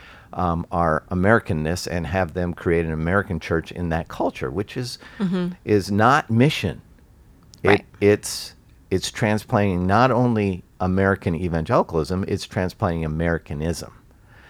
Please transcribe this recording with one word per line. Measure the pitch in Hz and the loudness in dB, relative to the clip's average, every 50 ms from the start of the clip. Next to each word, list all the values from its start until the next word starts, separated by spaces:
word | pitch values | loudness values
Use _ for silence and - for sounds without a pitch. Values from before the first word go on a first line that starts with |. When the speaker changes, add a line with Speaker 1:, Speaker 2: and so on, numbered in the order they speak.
| - - - - - - | -20 -20 -20 -20 -20 -12
Speaker 1:
um, | - - 90 87 85 85 85 - | -6 -2 -2 0 0 -2 -4 -4
our | 98 87 85 80 78 78 - - | -2 0 2 2 2 0 -2 -4
Americanness | 90 90 90 101 113 110 - - 90 78 76 78 80 - - | -2 0 4 4 4 4 2 0 -2 -2 0 -2 -2 -4 -4
and | - 80 87 82 | -6 -4 -4 -4
have | 73 90 95 92 82 73 | -2 -2 -2 -2 -2 -2
them | 90 90 87 82 | -4 -4 -4 -4
create | - - 92 85 85 85 | -4 0 2 2 2 2
an | 82 80 | 0 -2
American | 78 80 82 92 101 95 - 90 78 | -2 0 0 2 0 0 0 -4 -6
church | - - 87 82 - - | -2 -2 -2 -2 -2 -4
in | - - 90 85 | -8 -6 -4 -2
that | 80 82 82 | -2 -2 -4
culture, | - - - - 269 - - - 64 | -6 -6 -4 -4 -4 -4 -4 -6 -6
which | 67 90 104 - - | -4 -6 -6 -6 -8
is, | - 127 123 - - - - - | -8 -8 -8 -10 -14 -16 -20 -8
Speaker 2:
Mm-hmm. | - 208 180 185 185 180 175 180 - - | -4 -4 -2 -2 -2 -2 -4 -6 -8 0
Speaker 1:
is | - 104 104 90 98 | 2 2 2 2 2
not | 101 101 107 123 139 156 - - | 0 4 4 4 4 4 2 0
mission. | 113 113 123 156 - - - 90 65 - - - - - - _ - _ - - - - - - - - - | 2 4 4 4 2 0 -4 -4 -6 -6 -14 -20 -20 -20 -20 _ -20 _ -20 -20 -20 -20 -20 -20 -20 -2 2
It, | |
Speaker 2:
Right. | 98 98 78 - - - - | 2 2 2 2 -6 -6 0
Speaker 1:
it's, | 101 101 104 - - - - - - - - - _ _ - - - - | 4 4 4 4 0 -8 -10 -10 -12 -14 -18 -20 _ _ -20 -20 -8 -4
it's | 98 90 - - | -4 -2 -2 -4
transplanting | - - - 107 107 107 - - - 107 104 101 92 87 90 | -4 -2 0 0 0 -2 -2 0 0 2 2 2 0 0 2
not | 92 98 113 123 131 | 2 4 4 4 4
only | 117 120 127 123 117 110 104 98 92 82 - _ _ _ | 4 2 2 2 2 2 0 0 -2 -4 -10 _ _ _
American | 92 92 92 95 98 95 98 - - 101 85 | -2 0 2 2 4 2 2 2 0 -2 -2
evangelicalism, | 78 90 87 82 82 80 - 120 156 - - - 80 76 73 92 92 98 | -2 -2 -2 -2 -2 -2 0 0 0 0 0 -2 -2 -2 0 -2 -4 -2
it's | - 101 92 - | -2 -4 -6 -6
transplanting | - - 104 92 87 - - 101 92 82 82 80 | -6 -4 -4 -2 -2 -2 -2 -2 -2 -2 -2 -4
Americanism. | 78 76 80 82 85 85 80 - - - 73 78 85 82 - - - - - _ _ - _ _ _ - - - | -4 -2 0 0 0 0 -2 -4 -8 -8 -4 -4 -4 -4 -4 -8 -14 -16 -20 _ _ -20 _ _ _ -20 -20 -20